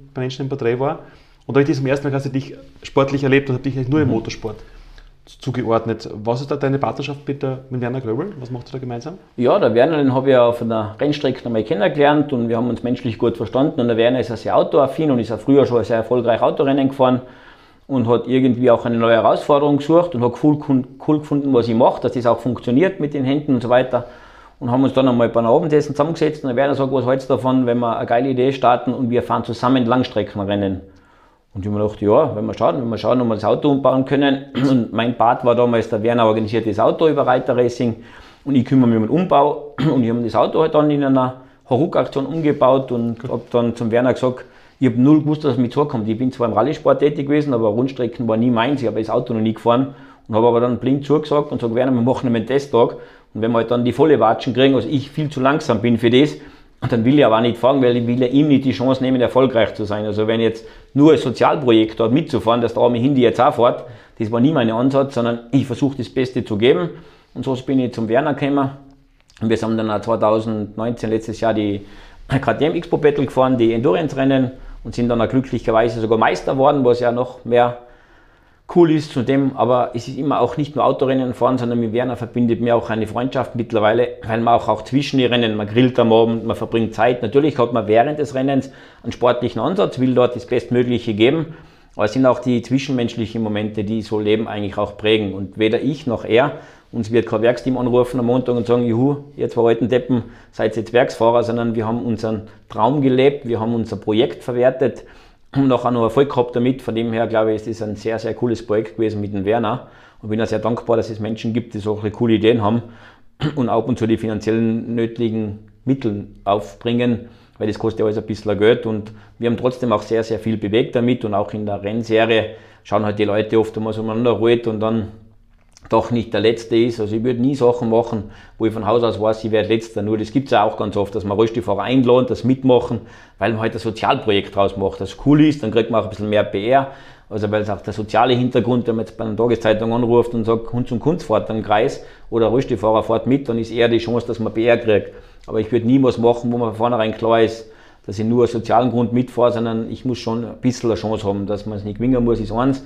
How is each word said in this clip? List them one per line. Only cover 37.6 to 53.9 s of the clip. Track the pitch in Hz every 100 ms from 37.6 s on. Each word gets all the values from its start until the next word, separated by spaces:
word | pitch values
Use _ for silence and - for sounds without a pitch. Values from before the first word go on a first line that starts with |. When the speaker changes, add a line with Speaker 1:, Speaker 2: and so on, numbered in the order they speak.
| 123 - 120 110 - - - - -
Speaker 2:
und | 135
ich | 117
kümmere | 135 120
mich | 113
um |
den | 110
Umbau. | 151 180 143 147 - - -
<clears throat> | 151
Und | 135
ich | 113
hab | 120
das | 117 110
Auto | 127 131
halt | 160
dann | 147 151
in | 143
einer | 139 135 127 - - _ -
Hauruck-Aktion | 127 180 143 131 139 135
umgebaut | 165 147 - 127 135 135
und | 120 117 113 127
hab | 127 -
dann | 120 117 113
zum | 117
Werner | 117 127
gesagt, | 117 127 123 - - - -
ich | 131
hab | 117
null | 135 156
gewusst, | 143 151
was | 147 120
mit | 120
zukommt. | 139 143 123 107
Ich | 110
bin | 127
zwar | 127 117
im |
Rallye-Sport | 104 123 156 139 135
tätig | 147 156 139
gewesen, | 147 143
aber | 120 113
Rundstrecken | 110 135 135 117 - 113
war | 110
nie | 123
meins, | 113 123 139
ich | 113
hab | 110
das | 107
Auto | 113 120
noch | 110
nie | 110
gefahren | 110 117 120 135 - - - -
und | 110
hab | 120
aber | 117
dann | 123 117
blind | 123 143 143
zugesagt | 151 151 147 147
und | 127
sag, | 120 113
"Werner, | 131
wir | 123
machen | 120 123 127
einen | 117 113
Testtag." | 139 143 113 120 - - - _
Und | 110
wenn | 113
wir | 117
halt | 113
dann | 123
die | 120